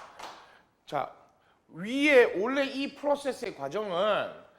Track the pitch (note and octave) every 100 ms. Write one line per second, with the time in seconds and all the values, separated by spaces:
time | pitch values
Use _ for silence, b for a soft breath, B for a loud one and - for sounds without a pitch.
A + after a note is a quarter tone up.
0 | B B B B B B B _ - C#3+
1 | - - - b b b _ D#3+ G3+ C4+
2 | D4 C4 A3+ E3+ A3+ C#4 C4+ C4+ C#4 -
3 | C#4+ C#4 C#4 - F#3+ C#3 C#3 F#3 G#3 E3+
4 | G#3 E3+ G2+ - b